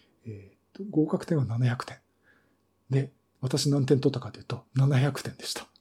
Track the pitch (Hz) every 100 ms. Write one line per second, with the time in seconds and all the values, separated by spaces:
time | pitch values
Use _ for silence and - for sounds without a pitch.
0 | _ _ 113 101 95 _ _ - 202 156
1 | 151 185 - 156 107 117 123 123 - -
2 | _ _ _ _ _ _ _ _ - 135
3 | 135 - _ _ 127 143 143 143 131 131
4 | 135 131 107 - - - - 131 139 127
5 | 139 139 - - - - - _